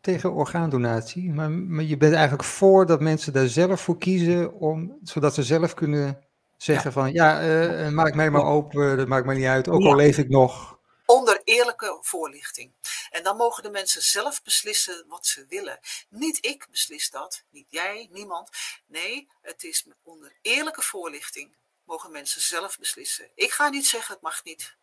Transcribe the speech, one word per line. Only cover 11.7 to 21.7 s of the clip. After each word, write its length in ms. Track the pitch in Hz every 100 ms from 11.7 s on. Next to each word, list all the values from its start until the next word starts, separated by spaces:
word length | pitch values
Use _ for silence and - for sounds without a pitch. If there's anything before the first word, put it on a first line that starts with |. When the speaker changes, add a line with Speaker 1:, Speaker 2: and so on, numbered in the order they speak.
| 233 208 160
Speaker 2:
voorlichting. 680 | - 170 156 143 - - 123 _ - - -
En 140 | 170
dan 140 | 180 214
mogen 260 | 233 240
de 60 | 214
mensen 320 | 202 190 -
zelf 420 | - 196 262 285
beslissen 600 | - - 214 208 - 170 160
wat 180 | 165 -
ze 200 | - 135
willen. 320 | 185 - - - - -
Niet 280 | 208 320 - 233
ik 220 | 285 -
beslis 380 | - - 151 -
dat, 340 | 135 170 - _
niet 180 | 143 135
jij, 380 | 156 185 208 220
niemand. 380 | 185 208 175 185 - - - _
Nee, 420 | 156 185 262 277 _
het 220 | 175 165
is 220 | 170 160 160 _
onder 300 | - 160 143 _
eerlijke 400 | - 254 302 -
voorlichting 720 | - 196 170 143 - - 147 _ _